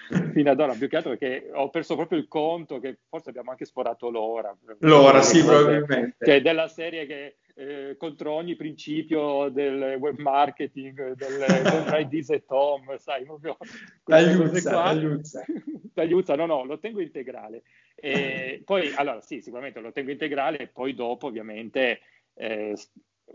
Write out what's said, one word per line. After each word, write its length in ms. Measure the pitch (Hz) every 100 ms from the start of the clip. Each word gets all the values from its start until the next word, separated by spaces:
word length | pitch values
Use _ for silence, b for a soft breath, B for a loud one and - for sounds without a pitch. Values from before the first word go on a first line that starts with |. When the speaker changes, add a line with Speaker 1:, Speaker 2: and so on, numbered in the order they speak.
| B
Speaker 1:
<laughs> 240 | - 165
fino 180 | 156 143
ad 80 | 131
ora, 140 | 151
più 140 | 113 135
che 80 | 156
altro 180 | 165 113
perché 340 | 135 131 -
ho 160 | 151 139
perso 260 | 165 151 147
proprio 240 | 160 165
il 80 | -
conto, 520 | 160 156 170 156 135
che 180 | 131 113 _
forse 220 | 160 143
abbiamo 220 | 123 123
anche 140 | 131 139
sforato 440 | - 120 117 120
l'ora. 460 | 117 110 113 107 98 - -
Speaker 2:
L'ora, 320 | 156 156 185 135
Speaker 1:
Delle 40 |
Speaker 2:
sì, 180 | - 170
Speaker 1:
cose, 120 | 151
Speaker 2:
probabilmente. 720 | 147 147 151 147 131 120 - 117
Speaker 1:
cioè, 160 | 143
della 260 | 143 160 160
serie 380 | 160 165 165 143
che... 300 | 147 143 - _ -
Eh, 400 | 139 143 139 135
contro 340 | 165 143 151
ogni 240 | 151 175 165
principio 920 | 165 151 - 156 156 156 147 139 143
del 460 | 131 143 135 135 135
web 200 | 147 135
marketing, 960 | 143 139 143 - 139 139 135 135 131
del, 320 | 131 135 139 135
Speaker 2:
<laughs> 240 | 135 -
Speaker 1:
contro 260 | 160 156 151
i 100 | 143
Dis 220 | 151 135
e 140 | 143 -
Tom, 520 | 135 143 139 131 131
sai, 260 | - 139
proprio 320 | 135 151 156 -
queste 800 | - - - _ - 160 175 180
cose 0 |
Speaker 2:
Tagliuzza, 360 | 160 175 156
Speaker 1:
qua. 120 | 170
Speaker 2:
tagliuzza. 640 | 180 156 156 147 - - -
Speaker 1:
<laughs> 460 | 330 - 311 220
Tagliuzza, 420 | - 165 180 180 147
no, 100 | 165
no, 180 | 147 127
lo 140 | 151
tengo 220 | 214 214
integrale. 640 | 160 143 127 120 107 113 - _ _ -
E 640 | 147 143 135 131 131 -
Speaker 2:
<laughs> 40 | -
Speaker 1:
poi, 280 | 196 151
allora, 280 | 135 143 113
sì, 200 | - 139
sicuramente 380 | - 120 135 117
lo 120 | 113
tengo 200 | 139 135
integrale 460 | 143 151 139 139 151
e 100 | 120
poi 260 | - 131
dopo, 340 | 123 120 120 143
ovviamente, 720 | 110 110 107 113 135 127 110 _ _ _
eh, 400 | - 113 110 107 104
s-, 160 | - - _ _ _